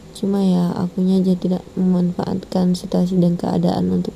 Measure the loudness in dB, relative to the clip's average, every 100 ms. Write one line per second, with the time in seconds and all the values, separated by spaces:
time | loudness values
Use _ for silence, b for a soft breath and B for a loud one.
0 | -20 -6 -2 0 2 2 0 -2 -4 -2
1 | 0 2 2 0 0 -4 -4 -2 0 2
2 | 0 -2 -4 -6 -4 0 0 0 -2 0
3 | 2 2 2 2 0 0 0 0 0 0
4 | -2